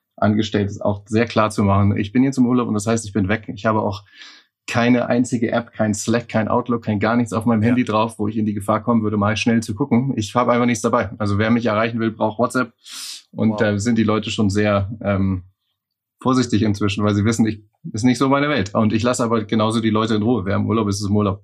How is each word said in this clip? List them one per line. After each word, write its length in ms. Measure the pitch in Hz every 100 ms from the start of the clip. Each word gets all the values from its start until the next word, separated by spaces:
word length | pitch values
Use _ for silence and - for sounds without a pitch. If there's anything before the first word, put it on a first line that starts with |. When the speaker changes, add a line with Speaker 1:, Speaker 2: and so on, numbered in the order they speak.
| _ -
Speaker 1:
angestellt 540 | 107 107 104 104 101
ist, 160 | - -
auch 160 | 101 -
sehr 180 | 107 117
klar 240 | 113 110
zu 140 | -
machen, 340 | 101 98 101 104
ich 140 | 101
bin 120 | 123
jetzt 140 | 135 131
im 80 | 120
Urlaub 220 | 123 113
und 80 | 107
das 100 | 107
heißt, 200 | 113 104
ich 60 |
bin 160 | 107 95
weg. 180 | 113 -
Ich 180 | 127 113
habe 160 | 107
auch 220 | 107 98 - - - - _ _ -
keine 400 | 120 120 123 -
einzige 440 | 120 123 113 113
App, 220 | 120 -
kein 200 | - 107
Slack, 340 | 104 - 120 -
kein 200 | 110 104
Outlook, 360 | 117 120 117
kein 160 | - 104
gar 160 | 107 120
nichts 180 | 117
auf 120 | 113 107
meinem 160 | 110
Speaker 2:
Ja. 60 | 117
Speaker 1:
Handy 160 | 123
drauf, 340 | 110 107 113 -
wo 100 | 107
ich 100 | 110
in 80 | 107
die 80 |
Gefahr 280 | 104 101 107
kommen 220 | - 113
würde, 140 | 107 104
mal 200 | 101 104
schnell 240 | 120 117
zu 140 | 113 98
gucken. 380 | 143 120 135 117
Ich 180 | 101 120
habe 160 | 123
einfach 120 | 120 120
nichts 160 | 120
dabei. 300 | 117 120 104 -
Also 180 | 104 101
wer 140 | 110
mich 140 | 117 113
erreichen 320 | 104 117 117
will, 120 | 113
braucht 280 | 110 110 104
WhatsApp. 340 | 120 127 123 _ - - - - -
Und 200 | - 110
Speaker 2:
Wow. 60 | 107
Speaker 1:
da 180 | 107 101
sind 180 | 113 113
die 60 |
Leute 280 | 107 107 107
schon 180 | - 104
sehr, 420 | 104 104 101 98 -
ähm, 420 | 101 98 98 92 - _ _ _ _ _ _ _
vorsichtig 420 | 127 127 123 104
inzwischen, 400 | 107 101 104 104
weil 100 | 104
sie 120 | 101 104
wissen, 200 | 113 110
ich, 180 | 104 - _ 165
ist 100 | 110
nicht 140 | 127 123
so 100 | 135
meine 200 | 139 147
Welt. 240 | 135 92
Und 200 | 117 107
ich 100 | 110
lasse 200 | 123 123
aber 200 | 117 113
genauso 360 | 101 113 110 113
die 80 | 110
Leute 240 | 107 110 107
in 80 |
Ruhe. 220 | 107 120 92
Wer 100 | 101
im 100 | 104
Urlaub 220 | 110 104
ist, 120 | 98
ist 60 | 98
im 60 | 104
Urlaub. 280 | 101 98